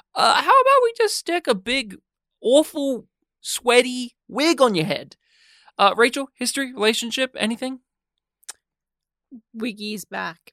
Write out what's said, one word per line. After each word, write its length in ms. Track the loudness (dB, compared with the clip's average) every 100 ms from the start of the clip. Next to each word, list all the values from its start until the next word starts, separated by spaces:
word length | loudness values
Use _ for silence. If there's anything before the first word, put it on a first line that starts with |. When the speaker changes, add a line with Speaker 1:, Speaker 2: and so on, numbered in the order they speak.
| _
Speaker 1:
uh, 220 | 0 2 4
how 200 | 4 4
about 220 | 6 4
we 120 | 2 0
just 180 | -2 -2
stick 300 | -4 -4 -2
a 80 |
big, 420 | -4 -2 -4 -6 -12 _ _ _ _
awful, 680 | 4 4 4 -2 -4 -6 -10 _ _ _
sweaty 720 | -10 -4 2 4 2 -2 -10 _ -10
wig 360 | -2 0 4
on 120 | 2
your 120 | 2 -2
head?" 300 | -6 -10 _ _ _ _ _ _ 0
Uh, 160 | 2 4
Rachel, 320 | 0 0 -10
history, 380 | -8 -6 -6 -6
relationship, 640 | -2 -2 -2 -4 -6 -6 -4
anything? 420 | -6 -4 -8 -10 _ _ _ _ _ _ -20 -20 _ _ _ _ _ _ _ -20 _
Speaker 2:
Wiggy's 520 | -10 -10 -10 -10 -12
back, 480 | -12 -12 -12 -14 _